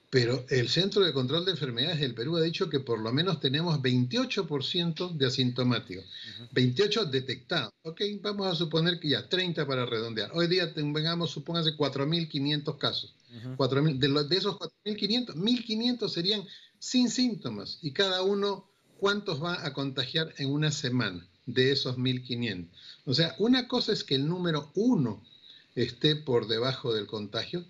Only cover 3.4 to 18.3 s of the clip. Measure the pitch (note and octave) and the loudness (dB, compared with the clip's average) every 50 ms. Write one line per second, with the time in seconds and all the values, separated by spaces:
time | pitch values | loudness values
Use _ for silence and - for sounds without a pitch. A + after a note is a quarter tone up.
3.4 | - C3+ C3 D3+ E3+ F3+ D#3 C#3 B2+ C3 B2+ B2+ B2 B2 A3 A#3+ C4 B3+ - G#3+ | 0 0 0 0 0 0 0 2 2 4 4 4 4 2 2 0 0 0 -2 -2
4.4 | F#3 D#3 D3 C#3 B2+ - - F3+ F3 E3+ D#3+ - F3+ F3+ F3 D3 C3+ B2+ B2 - | -2 -2 -2 -4 -2 -2 -2 0 0 0 -2 -2 -4 -6 -2 0 0 2 2 2
5.4 | C3 B2 B2 B2+ B2+ B2 A#2+ A2 - - F2+ F2+ F#2 - - - - - G#2+ - | 0 0 2 2 2 2 2 2 0 -4 -10 -12 -12 -14 -16 -16 -16 -16 -16 -16
6.4 | A#2+ A#2 - C3 B2+ B2 B2 D3+ G3+ G#3 G#3 A3+ G#3 D3+ B2+ C3+ B2 - A2+ - | -18 -2 2 4 4 4 4 4 2 2 2 0 0 0 0 -2 -2 -2 -6 -8
7.4 | - - F3+ D#3+ A#2+ G#2 - _ _ E3 E3 - G#3+ G3+ G#3 G3+ G#3 G#3 G#3 G3+ | -6 -4 -2 -2 -2 -4 -8 _ _ -12 -6 -4 -4 -4 -4 -4 -6 -4 -4 -2
8.4 | G3 F#3+ F3 D#3 E3+ D#3 E3 D#3+ D#3+ F3 F3+ E3+ - D3+ C3 G#2+ G2+ - - F3+ | -2 0 0 0 0 0 2 4 4 4 2 0 0 0 0 0 0 0 -2 0
9.4 | F#3 F3+ D#3+ E3 D3+ C3+ C3+ B2+ B2 A#2+ A#2+ A2 A2+ A#2 A2+ A2 G#2 - D3+ E3 | 0 0 0 -2 0 0 0 0 0 0 0 -2 -2 -2 -4 -4 -4 -2 0 0
10.4 | E3+ E3+ F3+ F#3 F3 D#3+ D#3 E3 D3+ D3 D3 D#3 D3+ E3 E3+ E3+ E3+ C#3 - - | 2 4 4 2 2 0 -2 -2 -2 -2 0 0 0 0 0 0 -2 -2 -4 -6
11.4 | C#3 - E3+ E3+ D#3+ D#3+ D#3 D3+ D3 C3+ C3+ C#3 C#3 D3 E3 E3+ E3 D#3+ - D3 | -6 -4 -2 0 0 0 0 2 0 0 0 0 0 0 0 0 -2 -2 -2 -2
12.4 | C#3 C#3+ D3+ D3+ D3 D#3 C#3 - - A#2+ G#2 - - - - _ _ _ A#2 A#2 | 0 0 0 0 -2 -4 -4 -2 -2 -2 -2 -4 -6 -10 -14 _ _ _ -18 -14
13.4 | A2 B2+ C3 C3 C#3 A#2+ C3 C#3 D3 D#3+ C#3 C3 C3 C#3 C#3 D3 D3 C#3 E3+ F#3+ | -12 -10 -2 0 0 2 4 4 4 4 4 4 4 4 4 2 2 2 0 0
14.4 | G3 G3+ F#3 - F3 D#3+ - _ _ G#3 G#3+ G#3 G#3+ F#3+ G#3+ B3 B3 - - D3 | 0 0 -2 -4 -8 -12 -12 _ _ -6 -4 -2 0 0 0 0 -2 -2 -4 -2
15.4 | F#3 A3+ B3 A#3 - - G#3+ A3 A#3 B3 B3 A#3+ A3 F3+ - E3+ E3+ F#3+ G#3+ G#3 | 0 2 2 0 0 -2 -2 0 0 0 0 0 -2 -4 -2 -2 0 0 0 -2
16.4 | F3+ - - - - - _ _ - - - B3 B3 A3+ - - B3+ B3 G#3 E3+ | -4 -8 -14 -20 -20 -20 _ _ -8 0 2 4 4 4 2 2 0 0 0 -2
17.4 | - B2+ A2 G2+ G2 - - - - D3+ C3+ - G3 F#3+ F#3 F#3 F#3 F#3+ | -6 -6 -6 -6 -8 -10 -12 -8 -8 -4 0 0 2 2 2 2 2 2